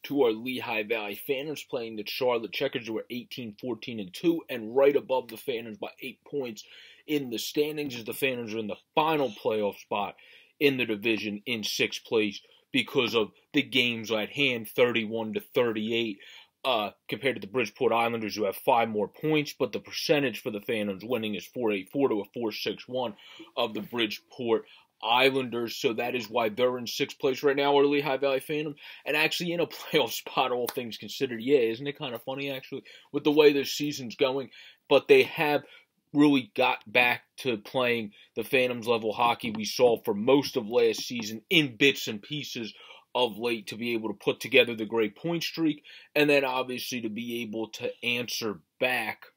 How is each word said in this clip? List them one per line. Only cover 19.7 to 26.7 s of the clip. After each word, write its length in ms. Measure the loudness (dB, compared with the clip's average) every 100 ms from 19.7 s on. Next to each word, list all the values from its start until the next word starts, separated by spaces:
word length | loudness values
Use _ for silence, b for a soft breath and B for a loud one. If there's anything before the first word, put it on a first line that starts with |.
the 60 | -4
percentage 640 | -8 -8 0 2 2 -4
for 80 | -6
the 120 | -8
Phantoms 440 | -4 -2 -2 -4 -4
winning 300 | -4 -2 -6
is 100 | -8
four 260 | -4 -2
eight 200 | -2 -2
four 180 | 0 2
to 120 | 2
a 40 | -4
four 180 | -6 -6
six 360 | -4 -6 -6 -6
one 260 | -6 -6 -8 B B B -4
of 200 | -4 -4
the 60 |
Bridgeport 840 | -6 -2 -2 -2 _ -8 0 0 0 B B _
Islanders, 760 | 0 4 4 4 -2 -4 -4 -2
so 180 | -2
that 220 | 0 -2 -2
is 120 | -2
why 220 | 0 0
they're 280 | 2 0